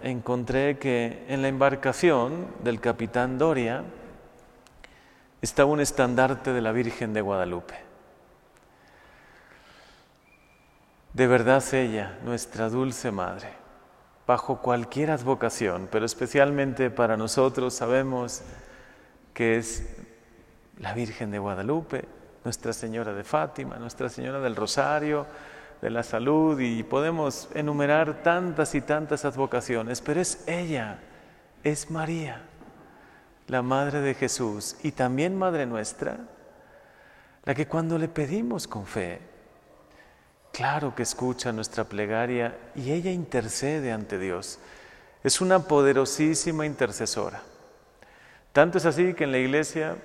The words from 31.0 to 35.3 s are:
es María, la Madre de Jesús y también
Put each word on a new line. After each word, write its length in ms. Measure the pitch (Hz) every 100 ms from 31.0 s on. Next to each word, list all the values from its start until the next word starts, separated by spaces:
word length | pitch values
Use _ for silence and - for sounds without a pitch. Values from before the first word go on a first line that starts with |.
| - - - - _ -
es 260 | 147 151 -
María, 540 | 160 156 165 147 110 - - - - - - - - - _ -
la 160 | 127
Madre 380 | 123 135 143 143
de 140 | 139
Jesús 600 | 127 127 - 117 104 - -
y 80 | 156
también 480 | - 127 131 175